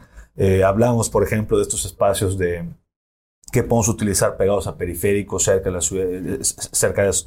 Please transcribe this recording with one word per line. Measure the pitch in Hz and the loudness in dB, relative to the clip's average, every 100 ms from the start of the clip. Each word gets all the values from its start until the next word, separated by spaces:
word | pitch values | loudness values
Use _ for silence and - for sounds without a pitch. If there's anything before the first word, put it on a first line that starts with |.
| - - - - | -10 -20 -12 0
Eh, | 98 92 | 2 4
hablamos, | 95 101 120 117 107 | 4 4 2 2 0
por | 107 | 0
ejemplo, | 98 110 107 107 | 0 0 0 0
de | |
estos | 101 101 | 0 -2
espacios | - - 101 95 95 95 | -6 0 0 2 0 0
de, | 87 85 85 - _ _ _ _ _ _ - | -2 -4 -8 -14 _ _ _ _ _ _ -4
que | 127 | -2
podemos | 117 117 110 | 2 2 2
utilizar | 104 104 92 107 - | 0 0 0 0 2
pegados | 98 101 101 | 2 2 -2
a | - | -6
periféricos, | 90 85 101 101 95 95 | -6 -2 0 0 0 -2
cerca | - 95 95 | 2 2 0
de | |
la | 90 | -2
ciudad, | - 95 92 | -2 -2 -2
eh, | 92 85 - | -4 -6 -4
c-, | - - - | -4 -6 -6
cerca | - 101 92 | -2 0 2
de, | 98 - | 0 0